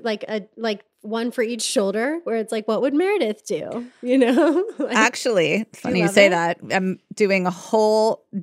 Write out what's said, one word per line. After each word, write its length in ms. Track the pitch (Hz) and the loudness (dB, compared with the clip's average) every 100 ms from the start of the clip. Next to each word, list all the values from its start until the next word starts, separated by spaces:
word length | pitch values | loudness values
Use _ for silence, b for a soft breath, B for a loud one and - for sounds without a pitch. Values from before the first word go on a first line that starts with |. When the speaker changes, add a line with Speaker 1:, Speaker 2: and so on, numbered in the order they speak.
Speaker 1:
like, 200 | 233 208 - | -6 -6 -6
a, 180 | 214 185 - | -8 -8 -6
like, 300 | 226 202 _ _ | -6 -6 _ _
one 300 | 214 226 240 | -8 -6 -4
for 100 | 226 | -2
each 220 | 226 233 | -4 -4
shoulder 560 | - - 196 202 247 320 | -4 0 0 0 -2 -4
where 140 | 339 226 | -4 -4
it's 160 | 214 | -4
like, 120 | 226 220 | -4 -2
"What 140 | 214 | -2
would 140 | 262 | 0
Meredith 520 | 285 370 415 233 214 - | 0 0 0 -2 -4 -6
do?" 420 | 151 - 233 240 - | -6 -6 -8 -10 -10
You 180 | 247 269 | 0 4
know? 460 | 240 262 311 311 427 | 4 4 4 2 -2
<laughs> 40 | - | -4
Like, 160 | 262 233 | -2 2
Speaker 2:
Actually, 540 | 220 - 262 208 156 | 2 0 0 2 2
Speaker 1:
do 80 | 180 | 0
you 60 | 220 - | -4 -8
Speaker 2:
funny 180 | - 185 | -4 0
you 60 | 170 | 2
Speaker 1:
love 80 | |
Speaker 2:
say 140 | 196 202 | 6 6
Speaker 1:
it? 20 | |
Speaker 2:
that. 300 | 175 170 175 - | 4 0 -2 -4
I'm 260 | 170 190 - _ | -2 -2 -6 _
doing 320 | - 202 190 180 | -2 0 2 0
a 60 | |
whole 720 | 180 - 220 214 214 220 - _ 196 | -4 -2 2 4 4 2 0 _ -12